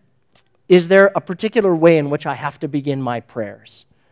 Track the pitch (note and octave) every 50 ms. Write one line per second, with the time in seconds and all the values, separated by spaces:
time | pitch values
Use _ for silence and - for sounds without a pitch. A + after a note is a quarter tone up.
0 | _ _ _ _ _ _ _ - _ _ _ _ _ - F#3 F3+ E3+ E3+ F#3+ F#3+
1 | G3 G3 - E3 - - F#3 - - G#3+ - A#3+ G3+ F#3+ F3 D#3+ D#3+ E3+ E3 D#3
2 | D3 C#3+ C#3+ D3 - D3+ C3+ A#2+ D3 C#3+ - - - D3 C#3 C#3+ C3+ C#3+ C#3 C3+
3 | C3 B2 A#2+ A#2 - _ - B2 G#2+ G2+ G#2 A2 G#2+ - - - _ _ _ _
4 | _ _